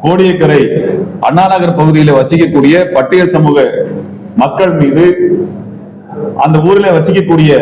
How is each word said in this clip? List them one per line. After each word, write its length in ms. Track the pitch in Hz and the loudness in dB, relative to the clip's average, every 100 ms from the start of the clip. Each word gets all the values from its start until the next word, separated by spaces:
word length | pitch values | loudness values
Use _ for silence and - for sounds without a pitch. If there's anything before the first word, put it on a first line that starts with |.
கோடியக்கரை 560 | 151 180 185 170 156 147 - - 190 185 - - 113 | 0 2 2 2 0 2 0 -2 -4 -6 -6 -4 -2
அண்ணாநகர் 500 | 160 185 190 175 170 | 0 2 0 -2 0
பகுதியில 360 | 156 156 151 139 | 2 2 2 2
வசிக்கக்கூடிய 580 | 127 165 170 143 139 170 180 135 | 2 0 2 2 2 2 2 -2
பட்டியல் 380 | 131 185 180 165 | 0 0 2 0
சமூக 300 | 147 143 131 - - - - - - - | 2 2 0 -2 -6 -8 -12 -16 -8 -2
மக்கள் 320 | 135 - 185 160 | -2 0 -2 0
மீது 240 | 139 143 175 - - - - - - - - - - - - - | 0 2 2 2 -2 -2 -4 -10 -16 -18 -20 -20 -16 -10 -10 -2
அந்த 140 | 143 156 160 | 0 2 2
ஊரில் 260 | 202 196 165 | 2 2 0
வசிக்கக்கூடிய 540 | 165 185 175 160 156 131 | 0 -2 0 2 4 2